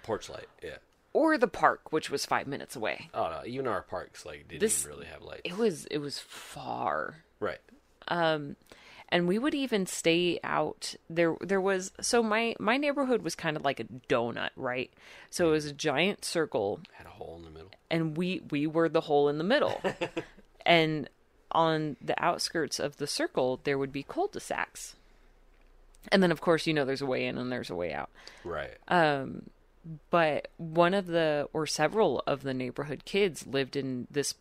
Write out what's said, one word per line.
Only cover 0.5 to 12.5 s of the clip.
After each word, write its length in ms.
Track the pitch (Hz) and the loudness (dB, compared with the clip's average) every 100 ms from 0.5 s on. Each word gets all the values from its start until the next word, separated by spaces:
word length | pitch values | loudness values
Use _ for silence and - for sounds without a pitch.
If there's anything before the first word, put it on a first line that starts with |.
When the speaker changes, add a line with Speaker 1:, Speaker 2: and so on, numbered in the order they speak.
| - | -14
Speaker 1:
yeah. 140 | 82 71 _ _ _ | -14 -14 _ _ _
Speaker 2:
Or 260 | 247 320 302 | 2 4 4
the 100 | 226 | 2
park, 440 | - 147 - - | 4 2 2 -2
which 180 | 156 - | -2 4
was 160 | 143 - | 2 4
five 200 | 123 - | -2 -2
minutes 300 | 139 - 131 | -8 -8 -4
away. 320 | 104 - 160 | -2 -2 -6
Speaker 1:
Oh, 160 | - 90 | -2 -2
no, 100 | 80 82 | -2 -8
even 200 | 127 131 | -4 -2
our 140 | 95 | -2
parks, 440 | - 90 78 - 80 | -4 -10 -10 -14 -14
like, 220 | 73 73 | -14 -12
didn't 120 | - | 0
Speaker 2:
This, 240 | 214 - | 0 2
Speaker 1:
even 120 | 147 143 | -2 -10
really 100 | 143 | -14
have 160 | 156 | -16
lights. 180 | - - | -16 -12
Speaker 2:
it 120 | - 180 | -8 0
was, 300 | 226 147 - | 0 0 -4
it 120 | 151 | -4
was 200 | 143 - | -4 -10
far. 1040 | - - - 143 127 120 117 76 - 156 _ - | -12 -16 -16 -12 -8 -2 0 -2 -4 -10 _ -6
Speaker 1:
Right. 180 | 101 - _ - _ _ - | -6 -6 _ -20 _ _ -2
Speaker 2:
Um, 480 | 175 165 156 143 - - - - - - | 2 2 2 -4 -12 -18 -20 -20 -18 -2
and 180 | 175 175 | 2 2
we 120 | 208 | 2
would 160 | 294 | 0
even 320 | 302 269 208 180 | 0 0 0 0
stay 520 | - 165 170 175 - | 0 2 4 2 0
out. 500 | - 147 156 - - - - | -2 0 0 -4 -10 -12 -6
There, 280 | 165 165 - | 2 2 2
there 200 | 175 196 | 0 2
was, 320 | 190 190 190 - | 2 0 -2 -6
so 220 | - 240 | 2 2
my, 320 | 220 214 233 | 4 2 0